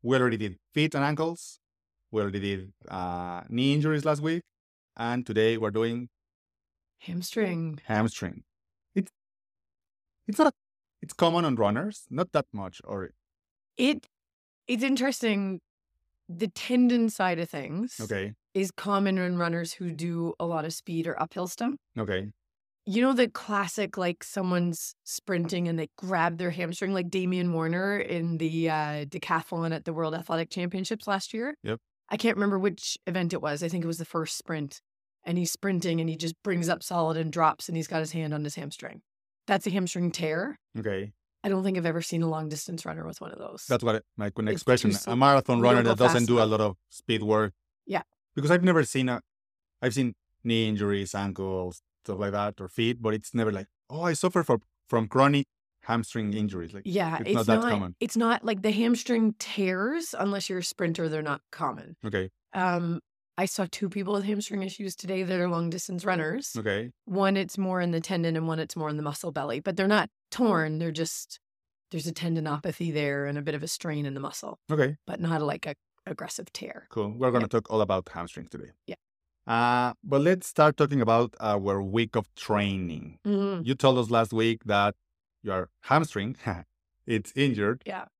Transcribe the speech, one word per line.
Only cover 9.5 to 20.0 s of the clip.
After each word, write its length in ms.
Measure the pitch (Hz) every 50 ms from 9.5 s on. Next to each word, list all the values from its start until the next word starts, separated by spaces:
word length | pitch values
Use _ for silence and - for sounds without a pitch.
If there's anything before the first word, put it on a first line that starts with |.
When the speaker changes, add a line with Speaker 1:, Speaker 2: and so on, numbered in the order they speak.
| _ _ _ _ _ _ _ _ _ _ _ _ _ _ _
Speaker 1:
it's 100 | - 208 -
not, 140 | 311 294 - _ _ _ _ _ _ _ _ _
it's 120 | - 151 -
common 320 | - 175 170 165 175 170
on 100 | 151 127
runners, 500 | 117 107 101 104 120 165 208 208 - - _
not 220 | 127 135 180 - -
that 120 | 151 135 _ -
much, 280 | 104 98 92 - - -
or 280 | - 101 98 92 - - _ _ _ _ _ _ _ _ _ _ _ _
Speaker 2:
It, 300 | - 254 277 302 294 - _ _ _ _ _ _ _ _ _ _ _ _
it's 160 | - 247 220 247
interesting. 760 | 277 277 233 247 277 254 - - 226 214 202 196 190 190 170 _ _ _ _ _ _ _ _ _ _ _ _ _ -
The 180 | 175 170 214
tendon 640 | 196 _ - - - 247 247 247 240 240 240 226 220
side 300 | - - 196 185 175 160
of 100 | 170 -
things 500 | - 151 135 143 147 180 226 247 - -
Speaker 1:
Okay. 320 | 113 101 107 98 95 104 110 _ _ _ _
Speaker 2:
is 180 | 190 196 180
common 460 | - - - 208 202 196 202 196 190
in 200 | 190 180 180 180
runners 360 | 175 170 170 170 170 170 165 -
who 180 | - 185 175
do 420 | 160 147